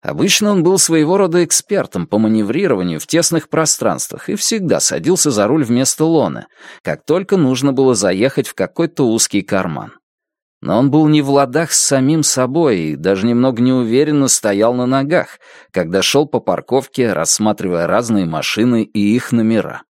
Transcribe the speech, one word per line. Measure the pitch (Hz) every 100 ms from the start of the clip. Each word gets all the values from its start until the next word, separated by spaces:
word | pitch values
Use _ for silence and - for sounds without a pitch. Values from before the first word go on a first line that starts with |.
Обычно | - 147 190 - 208
он | 196
был | 165 190
своего | - 160 151 196
рода | 190 175 165
экспертом | - - 202 - 92 80
по | 104
маневрированию | 110 110 101 151 196 107 90 78
в | -
тесных | 160 165 165 -
пространствах | 147 156 - 113 135 - - -
и | 208
всегда | - 226 175 87
садился | - - 135 185 151
за | 107 104
руль | 156
вместо | 117 120 131 -
Лоны, | 160 160 101 71 - _ - -
как | - 76 -
только | 165 196 196
нужно | 135 127 143
было | 131 135 113
заехать | 98 92 127 135 120
в |
какой-то | - 95 - 165 160 127
узкий | 113 - 104
карман. | - 95 90 71 - - _ _ _ _ _ _
Но | - 101
он | 139
был | 147 151
не | 151
в | 139
ладах | 139 139 139 165
с | -
самим | - 135 131 160
собой | 143 - 127 147 160 98
и | 78 71
даже | 85 98 113
немного | 120 131 120
неуверенно | 127 127 117 120 151 147 131
стоял | - 107 101 113
на | 123 123
ногах, | 135 139 170 - - - - -
когда | - 82 95
шел | 90 139 147
по | 120
парковке, | - 87 - 127 - - 120
рассматривая | 78 80 - 107 104 95 87 85
разные | 98 120 107 87
машины | 78 73 - 120 120
и | 107 104 101 120
их | -
номера. | 117 110 113 78 - _